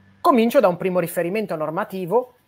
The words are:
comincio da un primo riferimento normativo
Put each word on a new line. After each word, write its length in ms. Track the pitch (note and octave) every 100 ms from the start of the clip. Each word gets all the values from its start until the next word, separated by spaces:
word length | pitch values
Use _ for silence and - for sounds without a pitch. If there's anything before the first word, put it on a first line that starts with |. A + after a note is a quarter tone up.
| _ _
comincio 380 | F4 B3+ A#3 C#4
da 80 | G3
un 100 | F3
primo 220 | F#3 F3+
riferimento 560 | E3+ F3+ E3+ G#3+ G3+ D#3+
normativo 760 | D3+ E3+ G#3+ F#3+ E3+ A3+ B3+ _